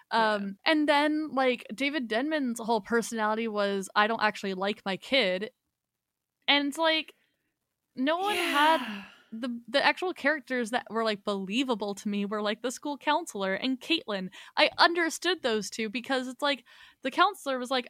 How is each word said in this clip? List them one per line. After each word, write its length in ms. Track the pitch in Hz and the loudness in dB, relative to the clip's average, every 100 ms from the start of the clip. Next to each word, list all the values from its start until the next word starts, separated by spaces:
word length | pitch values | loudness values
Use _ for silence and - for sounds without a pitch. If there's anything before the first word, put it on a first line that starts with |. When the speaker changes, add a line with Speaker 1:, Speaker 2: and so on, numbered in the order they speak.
| - 226 | -4 0
Speaker 1:
Yeah. 140 | 220 214 | 2 0
Speaker 2:
Um, 220 | 202 196 - | -4 -4 2
and 220 | 311 302 | 4 4
then, 420 | 285 302 302 311 | 4 2 0 -2
like, 340 | 254 262 247 - | 0 2 0 -4
David 340 | 208 277 302 233 | -4 -2 -2 -2
Denman's 520 | 214 294 311 262 233 | 0 0 0 -2 -2
whole 220 | 220 226 | 0 -2
personality 640 | 196 233 220 226 214 220 226 | 0 -2 0 -2 0 0 -2
was, 420 | 208 202 196 190 - | 0 0 0 -2 2
"I 120 | 208 | 2
don't 140 | 226 | 4
actually 320 | 214 208 202 | 0 0 -4
like 280 | 185 196 214 196 | -2 -2 -2 -4
my 120 | 185 | -6
kid." 540 | - 269 196 185 214 - _ _ _ _ _ _ _ _ - | 0 2 2 0 -4 -12 _ _ _ _ _ _ _ _ 2
And 220 | 285 285 | 2 2
it's 80 | 277 | 0
like, 340 | 320 320 294 - _ _ _ _ _ _ _ - | 2 2 -2 -12 _ _ _ _ _ _ _ -4
no 240 | 269 339 | 0 0
one 200 | 403 359 | 0 0
had 420 | 330 277 302 320 | 0 4 4 4
Speaker 1:
Yeah. 240 | 233 202 196 - _ | 0 -10 -12 -20 _
Speaker 2:
the, 300 | 226 254 233 233 | -8 -6 -8 -2
the 160 | 277 - | 2 2
actual 280 | 302 370 | 2 -2
characters 580 | - 269 311 - 254 220 | -2 0 0 -2 -4 -2
that 160 | 247 - | -2 -2
were, 120 | 220 226 | -2 -2
like, 200 | 208 - | -2 -4
believable 680 | 196 190 214 269 220 208 196 | -4 -2 -2 0 -2 -4 -6
to 140 | 214 | -4
me 160 | 202 202 | -2 -2
were, 160 | 214 | -2
like, 200 | 208 214 | -2 -2
the 80 | 254 | -4
school 260 | - 294 285 | -6 -6 -4
counselor 580 | - 302 330 208 190 190 | 0 -2 -2 -4 -2 -2
and 240 | 254 262 | -2 -4
Caitlin. 480 | - 320 - 202 185 - - - | 0 -2 -2 -6 -6 -12 -6 2
I 140 | 302 - | 2 6
understood 640 | 339 339 330 - 339 359 | 4 4 0 0 -2 0
those 260 | 247 214 202 | 0 -2 -2
two 200 | - 220 | -6 -6
because 380 | 240 240 262 254 | -6 -2 -2 -4
it's 120 | 254 | -2
like, 220 | 294 285 - - - _ | -2 -2 -6 -20 -20 _
the 80 | 262 | -2
counselor 480 | 262 370 392 277 262 | 4 4 2 -4 -4
was 120 | 247 | -2
like, 180 | 262 247 | -2 -2